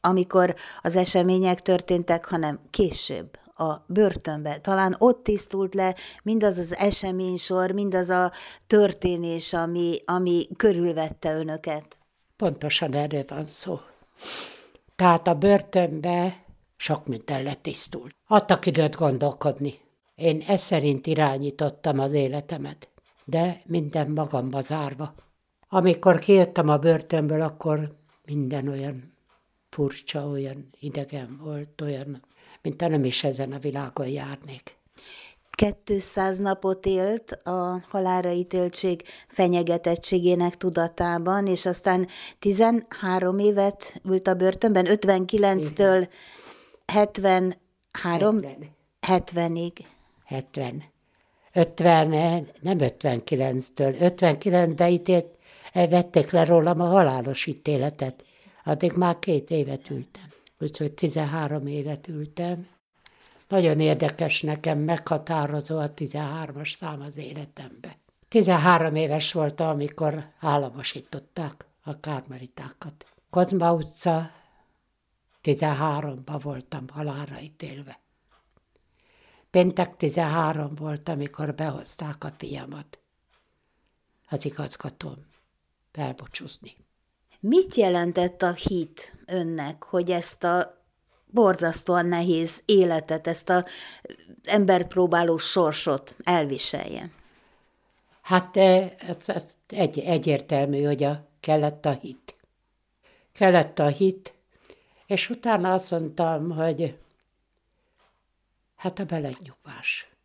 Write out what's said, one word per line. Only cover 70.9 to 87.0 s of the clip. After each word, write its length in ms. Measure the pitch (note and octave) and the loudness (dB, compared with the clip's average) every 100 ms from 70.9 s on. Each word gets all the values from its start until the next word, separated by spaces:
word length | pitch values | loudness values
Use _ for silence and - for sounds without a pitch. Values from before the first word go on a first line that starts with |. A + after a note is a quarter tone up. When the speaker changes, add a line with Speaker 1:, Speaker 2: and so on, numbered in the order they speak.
| - - C#3+ - - D3+ - - _ | -12 -14 -16 -12 -10 -10 -12 -20 _
Speaker 2:
a 160 | - D3+ | -14 -12
karmelitákat. 1080 | D#3 C#3 C3+ B2+ B2+ - C#3+ - D3+ - - _ _ | -8 -8 -10 -18 -16 -16 -18 -16 -18 -18 -20 _ _
Kozma 440 | F3+ F3+ F#3+ E3+ | 2 2 2 2
utca, 580 | E3+ D#3 - F3 D#3+ E3 - _ _ _ _ _ _ _ _ _ _ | 2 -2 -4 0 0 -2 -14 _ _ _ _ _ _ _ _ _ _
tizenháromba 960 | - C#3+ D#3 C#3 D#3 D3 D3+ C3 C3 D3 | -2 0 0 -2 -2 -4 -6 -10 -12 -10
voltam 480 | C#3 C3 - D3 C3 | -10 -12 -12 -14 -12
halálra 520 | C#3+ D3+ C#3 C#3+ C#3 | -10 -8 -8 -12 -14
ítélve. 600 | D3+ _ D3+ C#3 C3+ A#2+ _ _ _ _ _ _ _ _ _ _ _ _ _ _ _ | -18 _ -16 -16 -18 -20 _ _ _ _ _ _ _ _ _ _ _ _ _ _ _
Péntek 460 | F3+ F3+ F3 F3+ - | 4 4 2 -4 -2
tizenhárom 800 | D3+ D3 D#3+ D#3+ D#3 D3+ D3 D3+ | -4 -2 0 0 -2 -2 -6 -8
volt, 340 | D#3 D3 D3+ | -10 -8 -8
amikor 460 | D3+ C#3+ - D3+ C#3+ | -6 -8 -8 -8 -4
behozták 680 | D#3 - - - D3+ D3 | -6 -8 -14 -12 -10 -10
a 100 | D#3 D3+ | -14 -12
fiamat 640 | - C#3 C3 D3 D3 - _ _ _ _ _ _ _ _ _ _ _ _ _ | -12 -12 -12 -16 -18 -20 _ _ _ _ _ _ _ _ _ _ _ _ _
az 160 | C#3+ C#3+ | -8 -8
igazgatón 800 | - C#3+ - - - D#3 - - _ _ _ _ _ _ | -8 -10 -10 -14 -12 -16 -16 -20 _ _ _ _ _ _
elbúcsúzni. 840 | - C3+ C3 A#2+ - - - - _ _ _ | -10 -10 -10 -16 -16 -16 -20 -20 _ _ _